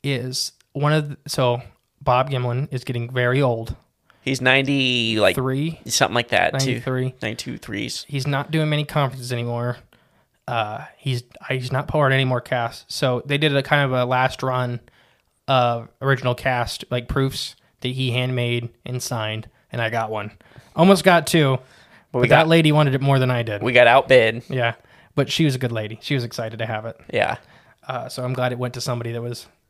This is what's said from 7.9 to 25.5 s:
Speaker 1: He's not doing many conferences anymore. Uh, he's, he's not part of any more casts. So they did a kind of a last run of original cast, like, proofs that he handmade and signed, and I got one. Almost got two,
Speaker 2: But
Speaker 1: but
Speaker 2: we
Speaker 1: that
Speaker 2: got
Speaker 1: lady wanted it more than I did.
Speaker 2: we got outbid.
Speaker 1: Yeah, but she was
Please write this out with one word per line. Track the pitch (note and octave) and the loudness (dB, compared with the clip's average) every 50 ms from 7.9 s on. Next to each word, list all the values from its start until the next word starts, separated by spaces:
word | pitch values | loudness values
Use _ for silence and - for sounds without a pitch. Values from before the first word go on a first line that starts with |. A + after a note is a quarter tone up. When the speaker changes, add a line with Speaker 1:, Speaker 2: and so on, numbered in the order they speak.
| - - - - | -8 -10 -10 -6
Speaker 1:
He's | C#3+ C#3 B2+ | -6 -4 -2
not | D3 C#3+ C3+ C#3+ - | -2 -2 -2 -4 -2
doing | D3+ D#3+ D#3 D3+ | -2 -2 0 0
many | D3+ D3 D3 | -2 -2 -4
conferences | C#3+ - D3+ C#3 C3+ C3+ C3 A#2+ B2 | -2 -2 -2 -2 0 -4 -8 -8 -6
anymore. | B2+ A#2+ A#2+ A#2+ A#2+ A#2+ A#2+ B2 A#2+ - - _ _ _ _ _ _ _ _ _ _ _ _ | -6 -4 -4 -4 -4 -4 -4 -4 -6 -6 -12 _ _ _ _ _ _ _ _ _ _ _ _
Uh, | - A#2+ A#2 G#2+ G#2+ G#2+ - D3 - - _ | -6 -4 -4 -2 -4 -6 -10 -12 -16 -20 _
he's, | - C#3 B2+ A#2+ - _ - - - - | -4 -4 -4 -4 -6 _ -20 -20 -6 -6
he's | C3 C3 B2 B2 | -6 -4 -4 -4
not | C3 C3 C#3+ - | -4 -4 -4 -2
part | - D#3 C#3+ C3 | 0 2 2 4
of | C3+ | 4
any | C3+ C3 | 2 2
more | C3 B2+ A#2+ | 0 -2 -2
casts. | - - C3+ B2 A#2 A2+ - - - _ - | -2 -4 -4 -2 -2 -4 -6 -10 -16 _ -4
So | - D3 C3 B2 B2 - | -2 0 0 0 -2 -2
they | C#3 C#3+ C#3+ | -2 -2 0
did | D#3 D3+ C#3 | 0 2 2
a | C#3 | 0
kind | C3 - D3+ C#3+ C#3+ | 0 2 2 2 2
of | C3 C3 B2+ | 2 0 0
a | B2 | 0
last | B2 B2+ B2+ B2+ B2+ - - | 0 2 2 0 0 -2 -2
run | - C3 B2+ B2+ B2+ A#2+ A#2+ A#2 _ - _ _ _ _ _ _ _ _ _ _ _ - | -4 -2 -2 -2 -2 -2 -6 -8 _ -18 _ _ _ _ _ _ _ _ _ _ _ 0
of | C3+ C3 B2 A#2+ A#2+ A#2 A2+ - _ _ | 2 2 2 2 0 -4 -8 -14 _ _
original | C3 C#3 C3+ B2 - B2 A#2+ | 0 0 0 2 0 -2 -2
cast, | - - C3 B2+ A#2+ A#2+ - - - - _ | 0 -2 -2 0 0 -2 -4 -6 -12 -8 _
like, | B2 B2 A#2 - | -6 -6 -4 -2
proofs | - C#3+ C3+ C3+ - - - - - _ _ _ _ _ | -2 0 0 -2 -2 -6 -10 -12 -14 _ _ _ _ _
that | - B2+ | -8 -6
he | B2+ C3 C3 B2+ | -4 -2 -2 -2
handmade | A#2 B2 B2 B2+ B2+ A#2+ A#2+ A#2+ A#2+ A#2+ A#2+ A#2+ _ _ _ | -2 -2 -2 -2 -2 -2 -2 -2 -2 -4 -4 -8 _ _ _
and | B2 B2+ B2 | -10 -8 -8
signed, | - - B2+ A2+ A2 G#2+ G#2+ A2+ A2+ - _ _ _ _ | -6 -6 -4 -4 -4 -4 -6 -8 -10 -14 _ _ _ _
and | - A#2+ | -6 -4
I | A#2 A2+ | -4 -2
got | A#2 A2+ A2+ A2 | -2 -4 -4 -4
one. | A2 G#2+ G#2 G#2+ - _ _ _ - - _ _ _ | -6 -8 -8 -10 -14 _ _ _ -20 -20 _ _ _
Almost | - E3 F#3+ G3 F3 - | 4 6 6 6 6 6
got | F#3+ F3 E3+ D3 | 4 4 4 2
two, | - - E3 D3+ C3+ C3 B2+ | 2 2 4 4 4 2 -2
Speaker 2:
But | - _ - - - _ - - _ _ | -4 _ -20 -20 -20 _ -20 -20 _ _
Speaker 1:
but | - B2+ | 0 0
Speaker 2:
we | B2 A2+ | 4 6
Speaker 1:
that | C3 D#3 D#3+ | 6 6 6
Speaker 2:
got | D#3+ | 6
Speaker 1:
lady | E3 E3 D#3+ D3+ | 4 6 6 6
wanted | D3 D3+ D3+ C#3 C3 | 4 4 4 4 2
it | C3+ | 2
more | C#3 C#3 C#3 C3 | 2 4 4 4
than | B2+ B2+ | 4 2
I | B2+ A#2+ | 0 -2
did. | A#2 A2 G#2 G2+ | -2 -4 -4 -2
Speaker 2:
we | G#2 A#2+ A#2+ | -2 4 6
got | A#2+ B2 | 8 8
outbid. | A#2 A#2+ C#3 - - C3 B2 A2+ A2+ A2+ A#2 - - | 10 8 6 6 8 6 6 6 6 2 -2 -8 -6
Speaker 1:
Yeah, | C#3 B2+ A#2+ A#2 A2+ - _ _ - - _ _ _ | -4 -2 -2 -2 -4 -6 _ _ -20 -20 _ _ _
but | C#3+ C#3 - | -4 -2 -2
she | - - E3 | 0 2 2
was | D3 | 2